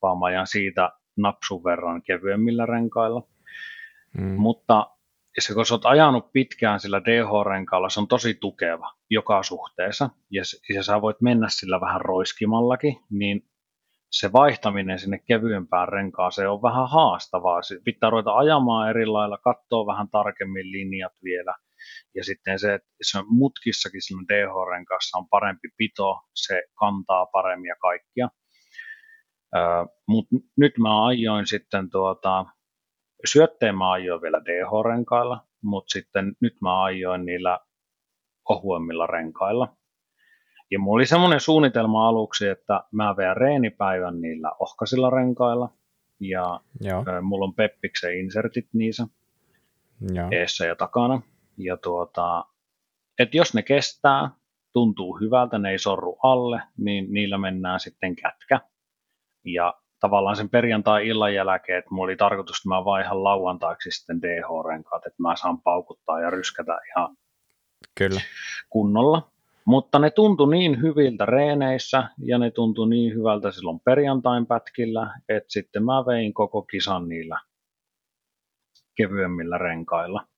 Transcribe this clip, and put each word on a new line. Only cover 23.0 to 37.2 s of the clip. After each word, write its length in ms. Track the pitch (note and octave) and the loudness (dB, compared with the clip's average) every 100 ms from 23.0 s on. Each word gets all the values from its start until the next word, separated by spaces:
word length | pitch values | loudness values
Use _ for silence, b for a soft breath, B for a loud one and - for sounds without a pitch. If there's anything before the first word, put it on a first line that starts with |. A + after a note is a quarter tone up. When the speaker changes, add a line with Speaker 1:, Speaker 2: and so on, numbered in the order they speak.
Speaker 1:
se 180 | - G2+ G2 | -6 -6 2
mutkissakin 720 | A#2 C3+ - A#2 G#2+ G2+ F#2+ | 4 4 0 -6 -4 -6 -8
sillä 200 | - F#2+ F2+ | -12 -12 -2
D 180 | G2+ G2+ | 0 0
H-renkaassa 680 | F#2+ F#2 F2+ F2 F#2 - F#2 | -2 -6 -6 -6 -6 -4 -8
on 100 | F2+ | 0
parempi 400 | G2+ G2+ F#2 - _ | 2 2 -4 -12 _
pito, 440 | A2 - G2 F#2 _ | -6 -2 -2 -2 _
se 300 | - - F#2+ - _ | -10 -4 -4 -4 _
kantaa 500 | G#2 G2 F#2 F#2 F#2 | -2 -2 -2 0 0
paremmin 420 | G2 F#2 F2+ F2+ | 0 -2 -4 -8
ja 60 | F2 | -4
kaikkia. 480 | F#2 F2 _ - B2 _ _ B B B B B B B B _ _ - | -2 -2 _ -6 -6 _ _ B B B B B B B B _ _ -2
Ö, 40 | F2 E2+ F2 _ - | 0 0 -2 _ 0
mut 180 | A2 - | 0 2
n-, 180 | B2+ - - | -2 -2 2
nyt 200 | C#3+ - | 2 4
mä 280 | A2 G#2+ A2+ | 2 4 2
ajoin 420 | B2 A2+ G#2+ G2+ | 2 0 -2 -2
sitten 420 | G#2 _ G2 F#2 | -6 _ -6 -2
tuota, 560 | F#2+ F#2+ F#2+ F#2+ F#2+ F#2 _ _ _ _ _ _ _ - | -2 -2 -2 0 -2 -2 _ _ _ _ _ _ _ 2
syötteen 520 | C#3+ D#3 - A2+ G2 | 6 6 4 0 2
mä 140 | F#2 | 0
ajoin 300 | F#2 F2+ E2+ | 0 -2 -4
vielä 200 | D#2+ D#2+ E2 | 0 -2 0
D 180 | F2 F2+ | -4 -2
H-renkailla, 840 | G#2+ A2+ A#2 A#2+ A#2+ A#2+ A#2+ _ _ | 0 0 0 0 0 0 -4 _ _
mut 220 | G#2 G2 - | -6 -6 -6
sitten 480 | G2 - G2 G2 - | -10 -4 -4 -4 -2
nyt 120 | A#2 - | -2 -2
mä 220 | F#2+ F#2 | -2 0
ajoin 420 | F#2+ F#2+ F#2 F2+ | 0 -2 -4 -4